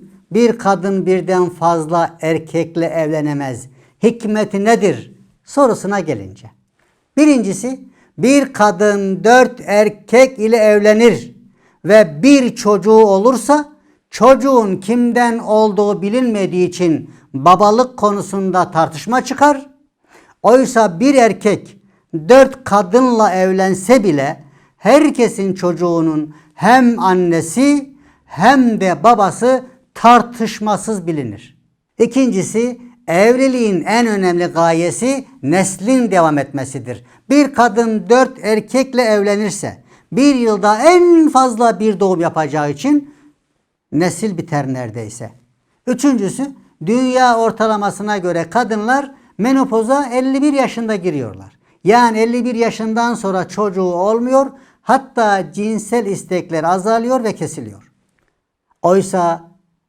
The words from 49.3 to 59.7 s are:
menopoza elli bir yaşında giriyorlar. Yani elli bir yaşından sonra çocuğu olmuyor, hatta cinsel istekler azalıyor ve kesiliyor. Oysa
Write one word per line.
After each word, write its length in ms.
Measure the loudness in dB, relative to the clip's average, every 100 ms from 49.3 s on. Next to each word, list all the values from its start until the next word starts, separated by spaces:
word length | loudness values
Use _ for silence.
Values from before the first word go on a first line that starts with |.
| -6
menopoza 680 | -2 0 0 -2 0 -2 -2
elli 360 | -4 -2 -2
bir 120 | 0
yaşında 420 | 0 -2 -4 -6 -6
giriyorlar. 640 | -4 -6 -8 -12 -20 _ _ _
Yani 360 | 0 2 2 0
elli 260 | -2 -2 -4
bir 100 | -2
yaşından 580 | -4 -4 -6 -4 -4
sonra 340 | -4 -4 -4 -6
çocuğu 340 | -4 -4 -2
olmuyor, 720 | -2 -2 -2 -2 0 0 -2 -6 _ _
hatta 720 | -2 -2 -2 -2 0 0 -4
cinsel 520 | -8 -6 -6 -4 -4 -4
istekler 580 | -8 -6 -6 -6 -4
azalıyor 600 | -2 -2 0 -2 -2 -2
ve 120 | -4 -6
kesiliyor. 540 | -8 -10 -16 -18 _ _ _ _ _ _ _ _ _ _
Oysa 720 | 0 0 0 -2 -2 -4 -10 _ _